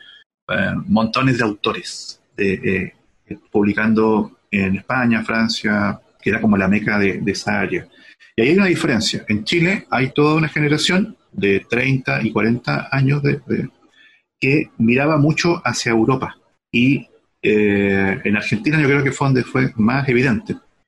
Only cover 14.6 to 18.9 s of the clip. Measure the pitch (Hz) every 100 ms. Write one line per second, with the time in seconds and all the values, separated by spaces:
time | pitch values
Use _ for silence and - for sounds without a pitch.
14.6 | - - 113 123 147 156 143 160 175 170
15.6 | 123 117 123 113 113 131 - - _ _
16.6 | _ 113 127 - - _ _ _ - 107
17.6 | 104 101 101 98 98 95 110 104 - 120
18.6 | 156 156 143